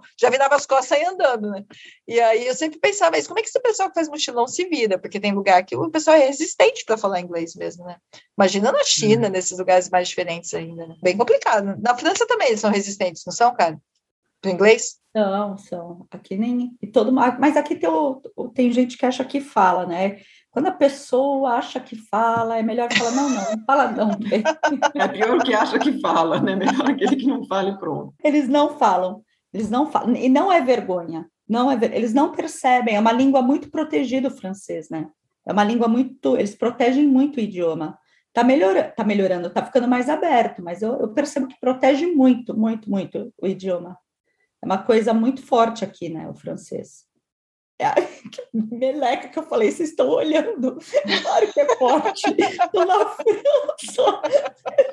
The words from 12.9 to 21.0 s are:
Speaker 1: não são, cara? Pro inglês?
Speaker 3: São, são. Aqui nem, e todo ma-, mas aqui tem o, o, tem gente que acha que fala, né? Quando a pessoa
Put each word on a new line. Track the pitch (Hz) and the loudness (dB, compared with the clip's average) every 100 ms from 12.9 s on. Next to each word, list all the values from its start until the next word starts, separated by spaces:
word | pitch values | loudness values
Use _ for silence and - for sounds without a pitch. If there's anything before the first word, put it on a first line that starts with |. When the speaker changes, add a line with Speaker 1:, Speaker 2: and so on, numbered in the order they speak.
| 202 185 165 175 | -4 -6 -6 -10
Speaker 1:
não | |
são, | - 240 | 0 0
cara? | 240 170 156 _ _ _ _ _ _ | 2 0 -2 _ _ _ _ _ _
Pro | 190 | -4
inglês? | 180 202 233 - - _ 220 | 4 6 6 2 -12 _ -2
Speaker 3:
São, | 202 196 208 196 | 0 0 -4 -8
são. | - 175 170 175 - | -12 -12 -12 -18 -18
Aqui | - - 196 | -20 -10 -4
nem, | 233 247 247 - | -2 -2 -6 -10
e | 208 | -2
todo | 254 220 | 0 2
ma-, | 254 254 254 | 2 2 2
mas | 285 302 | 2 2
aqui | 294 311 | 0 -4
tem | 330 | -2
o, | 320 285 262 - - | 0 -2 -4 -12 -12
o, | 196 | -10
tem | - 247 | 0 2
gente | 240 247 - | 2 0 0
que | 247 | -2
acha | 254 254 | -2 -4
que | 285 | -6
fala, | 277 220 185 180 175 | -2 2 4 2 -2
né? | 170 196 202 - _ _ | -2 -4 -4 -18 _ _
Quando | 247 359 | -4 -4
a | |
pessoa | 370 294 285 | 2 0 0